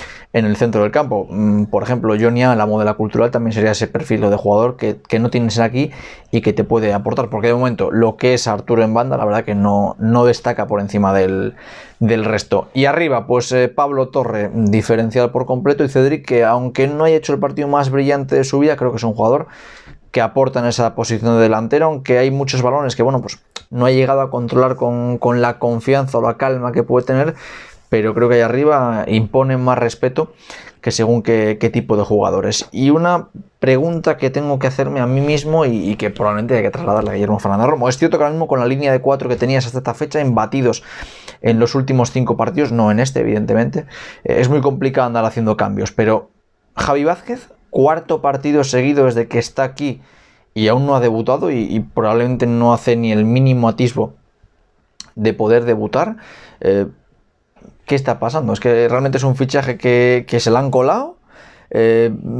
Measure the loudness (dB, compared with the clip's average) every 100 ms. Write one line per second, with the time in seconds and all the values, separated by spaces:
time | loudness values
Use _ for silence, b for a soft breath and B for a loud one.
0 | B B B -2 0 0 0 2 2 0
1 | -2 -4 -4 -2 0 2 0 -2 -2 -2
2 | 0 2 2 2 2 2 0 0 0 -2
3 | -2 0 0 0 -2 0 0 0 -4 -8
4 | -4 -2 0 0 2 2 2 -2 -6 -6
5 | -4 -2 0 0 -2 0 0 0 -4 B
6 | B B B -2 0 -2 0 0 0 -2
7 | -2 -4 -4 -2 0 0 0 -2 -2 2
8 | 0 2 0 0 0 -4 0 0 2 2
9 | 0 -2 0 -2 -2 0 0 2 -2 -2
10 | 0 4 4 2 -2 -4 -2 -4 -2 0
11 | 2 2 2 0 -6 -8 B B B B
12 | 0 0 0 -2 0 -2 -2 0 0 2
13 | 0 -2 0 -2 0 0 0 0 -2 0
14 | -2 -2 -2 -2 -4 0 2 2 2 0
15 | 0 0 0 0 -2 -2 0 0 2 2
16 | 2 0 0 2 2 2 -2 -2 -2 2
17 | 2 2 0 -2 -2 -4 0 0 0 0
18 | 0 0 0 0 0 2 2 2 -2 -2
19 | -4 0 2 0 -2 B B B B B
20 | -6 -2 -2 0 0 0 -2 0 -2 -2
21 | -4 -2 2 4 4 2 0 2 2 -2
22 | 0 2 2 0 -2 0 0 0 -2 0
23 | 0 0 -4 -14 _ -20 -12 -2 2 2
24 | 2 2 0 -4 -2 0 0 0 -2 -2
25 | -2 -2 0 0 0 0 -2 -2 0 0
26 | 0 -2 -2 -2 -2 -2 -2 -2 0 0
27 | 2 0 0 -4 B B B B -4 0
28 | 0 2 2 4 2 2 2 2 0 -2
29 | 0 0 2 2 2 0 2 2 0 -2
30 | -4 -2 -6 B B B B B -4 0
31 | 2 2 2 2 2 0 0 0 0 0
32 | 2 2 2 0 -2 -4 -6 -2 2 4
33 | 2 0 -4 -18 -20 -4 2 2 2 -2
34 | -2 0 -2 -2 -2 0 -2 -2 -4 -2
35 | 0 0 2 0 0 0 2 0 -2 -2
36 | -4 -2 -2 -2 0 0 0 -4 -2 0
37 | 0 -2 0 0 0 0 2 2 0 0
38 | 0 2 0 0 -2 0 0 0 0 2
39 | 2 0 0 -2 0 0 -2 -6 -6 -6
40 | -4 -2 0 0 0 0 0 -2 B B
41 | B B B B 0 2 2 0 0 0
42 | 0 0 -2 -2 -2 -2 -2 2 2 2
43 | 0 0 -2 -2 0 0 0 -4 -8 B
44 | B B -2 0 2 2 0 0 -2 0
45 | 0 0 -2 -2 -2 0 -2 -4 -6 -2
46 | 0 0 -2 _ _ _ _ -8 -2 0
47 | 0 -2 -6 -12 -12 -20 _ 0 2 2
48 | -2 -2 -2 -2 0 0 2 0 2 2
49 | 2 2 -2 -2 -4 -4 -4 -4 -8 -8
50 | b b b b b -2 2 2 2 2
51 | 2 0 0 0 0 -2 -2 -4 -4 -2
52 | 0 0 0 0 0 2 2 2 0 0
53 | 2 2 2 2 2 2 0 0 -2 -2
54 | -6 -8 _ _ _ _ _ _ _ _
55 | -20 -4 -2 0 2 2 2 -2 -2 -2
56 | -2 -6 B B B B 0 2 0 -8
57 | _ _ _ _ _ _ -20 _ -4 -2
58 | 0 -2 -2 -4 -4 -2 0 2 2 2
59 | 0 0 0 0 0 0 -2 -2 2 4
60 | 4 2 0 -2 2 0 2 2 2 0
61 | -4 -12 B B B B B 0 2 4
62 | 2 -2 -8 -2